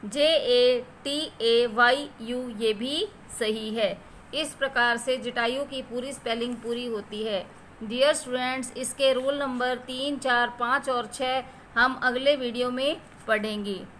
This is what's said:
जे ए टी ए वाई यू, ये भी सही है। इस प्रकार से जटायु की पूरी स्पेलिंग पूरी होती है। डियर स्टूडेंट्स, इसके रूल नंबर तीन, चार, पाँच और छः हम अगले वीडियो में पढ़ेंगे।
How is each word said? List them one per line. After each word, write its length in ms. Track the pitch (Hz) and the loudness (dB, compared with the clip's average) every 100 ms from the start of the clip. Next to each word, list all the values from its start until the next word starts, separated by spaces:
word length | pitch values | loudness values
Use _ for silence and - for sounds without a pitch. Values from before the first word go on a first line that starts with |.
| 208 | -6
जे 220 | 226 294 | 2 4
ए 580 | 320 240 247 247 247 - - | 4 4 6 6 4 -2 -10
टी 280 | 277 285 311 - | -4 -4 -4 -2
ए 260 | 226 233 240 | 2 4 4
वाई 420 | 214 240 262 294 - | 4 4 4 0 -12
यू, 280 | 226 247 254 | -8 -6 -6
ये 240 | 214 226 | -2 -2
भी 340 | 208 247 302 415 - - - | 0 -2 -2 -4 -8 -14 -6
सही 300 | 220 220 214 220 | -2 -2 -2 0
है। 220 | 208 - - - - | 0 -2 -12 -20 -10
इस 200 | - 311 | -6 -6
प्रकार 440 | - 269 269 240 233 | -4 -4 2 2 2
से 200 | 240 254 | -2 -4
जटायु 480 | 226 240 233 262 277 | -4 -2 -2 -2 -4
की 160 | 277 | -8
पूरी 320 | 208 233 254 | -8 -8 -8
स्पेलिंग 420 | 269 240 233 240 240 | -8 -4 -4 -4 -6
पूरी 300 | 226 240 247 | -6 -6 -4
होती 380 | 220 202 214 | -6 -8 -6
है। 220 | 220 196 175 - - - | -4 -4 -6 -16 -20 -14
डियर 300 | 220 240 277 | -8 2 4
स्टूडेंट्स, 600 | 302 254 254 254 262 240 - | 4 0 -4 -2 -4 -6 -6
इसके 360 | 254 - 269 | -8 2 4
रूल 220 | 254 262 285 | 4 2 0
नंबर 400 | 277 247 247 247 | -2 -2 -2 -2
तीन, 400 | 254 254 277 285 | -6 -4 -2 -2
चार, 400 | 262 240 240 240 | 2 4 2 0
पाँच 300 | 240 269 269 | 0 0 0
और 160 | 254 220 | -2 -4
छः 380 | - 254 262 254 - - - | -4 -2 -2 -4 -16 -6 2
हम 240 | 247 262 | 2 4
अगले 320 | 254 247 269 294 | 0 2 2 2
वीडियो 360 | 254 233 247 | 0 -2 -2
में 260 | 247 277 320 - - - | 0 -2 -2 -8 -18 -2
पढ़ेंगे। 540 | 214 214 214 202 190 190 - | 0 0 -4 -4 -6 -8 -16